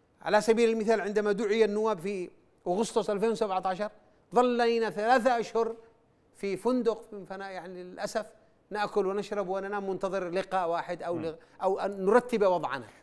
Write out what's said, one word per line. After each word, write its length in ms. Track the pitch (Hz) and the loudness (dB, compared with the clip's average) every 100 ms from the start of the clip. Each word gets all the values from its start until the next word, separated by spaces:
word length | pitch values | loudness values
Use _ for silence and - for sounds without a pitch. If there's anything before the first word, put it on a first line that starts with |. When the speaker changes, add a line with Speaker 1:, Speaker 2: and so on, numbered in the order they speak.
| _ _ | _ _
Speaker 1:
على 200 | - 208 | 2 4
سبيل 280 | 226 220 226 | 6 4 4
المثال، 320 | 226 214 220 | 4 2 2
عندما 300 | 185 214 208 | 2 0 2
دعي 340 | 202 214 226 | 0 2 4
النواب 340 | 214 208 220 196 | 2 2 0 -2
في 300 | 185 196 175 - _ _ 180 | -4 -6 -8 -14 _ _ -2
أغسطس 420 | 180 226 226 208 | -2 0 0 0
ألفين 200 | 202 226 | 0 0
وسبعتاشر، 600 | 220 220 185 190 185 208 - _ _ - | 0 -2 -2 -2 -4 -6 -10 _ _ -2
ظل 420 | 226 247 240 233 233 | 2 4 4 2 2
لنا 120 | 220 | -2
ثلاثة 500 | 170 220 254 233 233 | 0 4 4 4 0
أشهر 360 | 208 220 220 226 - _ _ _ _ | 0 -2 -2 -4 -18 _ _ _ _
في 220 | - 196 185 | -8 -6 -2
فندق، 560 | 226 254 226 214 - | 0 0 0 -2 -6
من 120 | 202 | -16
فنا-، 160 | 175 190 | -14 -12
يعني 420 | 196 185 170 180 | -12 -12 -12 -14
للأسف 420 | 180 185 202 220 208 - _ _ - | -14 -8 -6 -6 -6 -14 _ _ -10
نأكل 360 | 208 208 208 | -4 -2 0
ونشرب 420 | 190 202 202 208 185 | 0 -2 -4 -4 -4
وننام 420 | 196 196 208 196 | -4 -4 -4 -4
منتظر 400 | 180 190 190 175 | -4 -2 -4 -4
لقاء 400 | 180 185 190 170 | -4 -2 -2 0
واحد 340 | 170 160 170 | -2 -4 -8
أو 120 | 175 | -6
Speaker 2:
مم. 160 | 175 160 | -4 -6
Speaker 1:
لق-، 320 | 151 - - | -8 -16 -2
أو 160 | 190 196 | 0 0
أن 260 | 196 196 | -2 0
نرتب 380 | 190 240 247 226 | 6 6 6 2
وضعنا. 400 | 196 175 139 135 113 - | 4 2 -2 -6 -10 -8